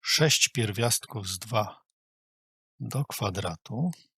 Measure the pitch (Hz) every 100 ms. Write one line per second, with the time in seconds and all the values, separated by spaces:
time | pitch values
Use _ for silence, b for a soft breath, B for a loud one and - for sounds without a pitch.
0 | - - 151 - - - 110 101 117 -
1 | - 120 95 92 - 117 104 - _ _
2 | _ _ _ _ _ _ _ _ 120 -
3 | 143 - 104 95 90 82 - 110 175 165
4 | _